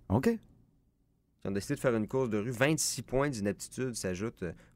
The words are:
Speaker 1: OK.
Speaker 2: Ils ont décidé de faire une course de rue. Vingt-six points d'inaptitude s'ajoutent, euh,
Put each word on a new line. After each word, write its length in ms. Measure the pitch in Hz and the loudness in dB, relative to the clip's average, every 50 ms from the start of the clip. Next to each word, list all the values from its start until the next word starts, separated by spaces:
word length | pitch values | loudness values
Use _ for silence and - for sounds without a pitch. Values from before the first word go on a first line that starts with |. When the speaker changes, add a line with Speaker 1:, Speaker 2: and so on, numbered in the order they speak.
| - - | -2 2
Speaker 1:
OK. 180 | - 135 - 233 233 214 - - - - - _ _ _ _ _ _ _ _ _ _ _ _ _ _ _ - | 2 4 4 4 2 2 -2 -12 -20 -20 -20 _ _ _ _ _ _ _ _ _ _ _ _ _ _ _ -6
Speaker 2:
Ils 40 | |
ont 40 | 98 | -4
décidé 240 | 98 101 - - 143 | -4 -2 -2 -2 -4
de 40 | - | 0
faire 160 | - 131 117 | 2 2 2
une 120 | 110 107 | 2 0
course 240 | - - 131 131 117 | 0 0 0 0 0
de 80 | 107 104 | 0 0
rue. 100 | 101 127 | -2 -2
Vingt-six 540 | 123 113 131 151 160 143 - - - - 117 | 0 2 4 4 4 2 0 -2 -2 -4 -4
points 260 | - 123 135 139 147 | -2 0 2 2 0
d'inaptitude 640 | 131 107 98 104 95 - - - - 120 127 131 113 | 0 0 0 0 0 -2 -6 -10 -6 -4 -4 -4 -4
s'ajoutent, 460 | - - 92 92 87 107 117 - - | -4 -4 -4 -4 -2 -4 -6 -6 -6
euh, 100 | 92 82 85 - - - _ | -8 -8 -8 -10 -16 -20 _